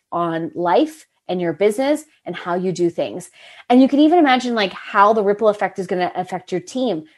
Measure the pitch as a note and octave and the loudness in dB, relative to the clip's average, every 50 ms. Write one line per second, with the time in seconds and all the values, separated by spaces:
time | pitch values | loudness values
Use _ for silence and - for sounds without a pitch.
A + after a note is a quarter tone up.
0 | _ - - E3+ E3+ E3 E3 E3 E3 D#3+ - - F3 E3+ F3+ A3+ D#4 D#4 - - | _ -8 -6 -4 -4 -2 -4 -4 -6 -6 -6 -4 -2 0 2 2 2 0 -4 -12
1 | - _ _ _ _ - F#3 F3+ F3 E3+ D3+ - G3+ G#3+ G#3 A#3+ C4+ C#4 D4+ D4 | -20 _ _ _ _ -8 -6 -4 -4 -4 -2 0 0 0 0 0 -2 -2 -2 -2
2 | - _ _ _ - - F3 - - E3+ F3 F#3 F3+ F#3+ E3+ E3+ F3 E3+ E3+ - | -4 _ _ _ -14 -14 -12 -10 -8 -6 -4 -4 -2 -4 -4 -2 -2 -2 -2 -4
3 | C#3+ G2+ G#2 F3+ - - _ _ - - - - - - B3 B3+ C4+ B3+ C#4+ C4+ | -6 -6 -8 -12 -14 -16 _ _ -20 -20 -20 -10 -2 2 4 6 6 6 6 4
4 | D4+ D#4 E4+ F4+ D#4 C4+ B3+ B3+ B3 B3 A#3 A3+ G3+ F3+ - - - - - G#3 | 4 6 6 6 4 4 2 0 0 -2 -2 -2 -2 -2 -4 -8 -12 -2 2 4
5 | G3+ G#3 A3+ A3 G3 G3 G3+ G3+ A3+ G#3+ G3+ G#3 G3+ F#3 F#3+ - F#3 F3 G3 F3+ | 4 4 4 2 2 0 0 2 2 0 0 0 -2 -4 -4 -6 -6 -4 -4 -2
6 | F3+ E3+ - E3+ F3+ - F#3+ F3 - - F#3 F3 F3 - - B3+ C4 A#3+ F3+ D#3 | -2 -4 -4 -6 -8 -6 -8 -10 -8 -6 -8 -8 -8 -8 -8 -4 -4 -4 -4 -4
7 | D#3 - _ | -8 -12 _